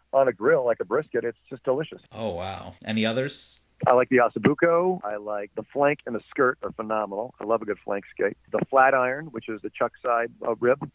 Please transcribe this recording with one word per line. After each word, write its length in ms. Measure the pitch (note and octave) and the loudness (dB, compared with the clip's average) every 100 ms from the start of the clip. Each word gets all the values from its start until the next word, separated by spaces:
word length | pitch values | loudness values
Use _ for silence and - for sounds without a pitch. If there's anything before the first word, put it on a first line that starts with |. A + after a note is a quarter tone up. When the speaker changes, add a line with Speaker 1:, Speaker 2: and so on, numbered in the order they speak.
| _ | _
Speaker 1:
on 140 | C3+ C3+ | 2 2
a 60 | |
grill 300 | A2 A#2 D#3+ | 2 2 2
like 160 | B2 A2 | 2 -2
a 60 | F#2 | -2
brisket. 380 | B2 D3+ A#2+ | -4 -2 -4
It's 140 | A#2 - _ | -4 -8 _
just 140 | C3 | -10
delicious. 380 | - C3 D#3 F#2 _ | -2 -2 -4 -12 _
Speaker 2:
Oh, 180 | - A2 | -8 -6
wow. 460 | F2 F#2+ F2+ F2+ F2+ - | -6 -8 -10 -12 -14 -6
Any 200 | A2 A2 | -2 0
others? 560 | A#2 C#3 - - - _ _ - | 0 -4 -8 -14 -20 _ _ 4
Speaker 1:
I 80 | |
like 160 | B2 B2+ | 4 6
the 80 | B2 | 4
ossobuco. 800 | A#2 - G#2+ D3 E3+ E3+ F3+ F#3 | 4 4 2 4 4 4 2 -2
I 140 | G#2 G#2 | -6 -8
like 340 | G#2 G#2 G#2 | -6 -8 -8
the 80 | - | -10
flank 380 | - C#3+ C#3+ D3 - | -10 0 2 2 -4
and 80 | A2+ | -8
the 60 | - | -8
skirt 260 | - B2+ C3 | 0 0 0
are 80 | G2+ | -8
phenomenal. 640 | - G#2+ A2 G2+ G2 B2 - | -8 -4 -4 -4 -6 -8 -8
I 40 | |
love 180 | G#2 A2+ | -2 -2
a 40 | G#2+ | -2
good 120 | G2+ - | -8 -6
flank 200 | G2+ - | -8 -8
steak. 240 | - G2 G2 _ | -4 -4 -4 _
The 60 | G#2+ - | -4 0
flat 240 | C3+ C3 C3+ | 4 4 4
iron, 320 | B2+ C3+ D#3+ | 0 -4 -10
which 220 | A#2 - | -14 -12
is 120 | A2 | -10
the 80 | G#2 | -10
chuck 220 | - A#2+ - | -4 -6 -4
side, 280 | B2+ A#2 A#2 - - | -2 -2 -2 -6 -6
uh, 80 | A2+ | -2
rib, 340 | A#2+ C#3 D3+ | 0 0 -4